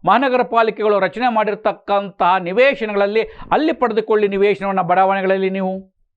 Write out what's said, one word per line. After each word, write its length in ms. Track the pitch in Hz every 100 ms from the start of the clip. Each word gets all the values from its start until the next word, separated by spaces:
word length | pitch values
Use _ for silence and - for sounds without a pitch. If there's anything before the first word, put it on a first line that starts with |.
| 165
ಮಹಾನಗರ 360 | 214 269 247
ಪಾಲಿಕೆಗಳು 580 | 233 226 226 214 214 202
ರಚನೆ 340 | 185 214 247
ಮಾಡಿರ್ತಕ್ಕಂತಹ 1040 | 220 208 208 214 202 - 202 202 - 175 190
ನಿವೇಶನಗಳಲ್ಲಿ 840 | 175 196 269 269 220 202 202 220 220 - -
ಅಲ್ಲಿ 220 | 208 311
ಪಡೆದುಕೊಳ್ಳಿ 540 | - 240 214 - 214 202
ನಿವೇಶನವನ್ನು 560 | 196 202 196 196 190
ಬಡಾವಣೆಗಳಲ್ಲಿ. 680 | 175 180 190 196 190 196 190
ನೀವು 220 | 190 190 190 190 _ _